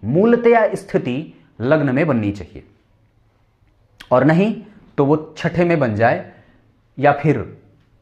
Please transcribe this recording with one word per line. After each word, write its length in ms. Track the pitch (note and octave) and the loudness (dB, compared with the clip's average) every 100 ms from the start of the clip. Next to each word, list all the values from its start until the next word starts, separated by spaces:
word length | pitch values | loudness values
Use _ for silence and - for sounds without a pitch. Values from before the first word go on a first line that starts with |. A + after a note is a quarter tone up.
मूलतया 640 | G#2 D#3+ A3+ A#3 A#3 A#3 G#3+ | -4 0 2 2 4 2 0
स्थिति 420 | F#3 - F3+ B2+ C3 - - _ - | -4 -6 -6 -4 -8 -10 -18 _ -6
लग्न 340 | B2 D#3 C#3 | 0 0 0
में 120 | C3 E3 | 0 0
बननी 240 | A#2+ G2+ | -2 -4
चाहिए, 300 | G2+ - - - _ _ _ _ _ _ _ _ _ _ _ _ - - | -6 -12 -20 -20 _ _ _ _ _ _ _ _ _ _ _ _ -16 -2
और 140 | B2 | 2
नहीं 300 | C#3+ E3+ G#3+ A3 - - _ - | 4 2 0 -4 -12 -20 _ -2
तो 60 | |
वो 300 | C#3 D#3 - - | 0 0 -4 -8
छठे 260 | E3+ E3+ | -4 0
में 140 | F3 E3 | 0 0
बन 160 | B2 | 0
जाए 300 | G#2+ A#2 E3+ - - _ _ _ _ _ - | 0 0 0 -8 -20 _ _ _ _ _ 0
या 140 | C3 | 2
फिर 320 | - D#3 A#2 F2+ - _ _ _ _ | 2 0 0 -4 -16 _ _ _ _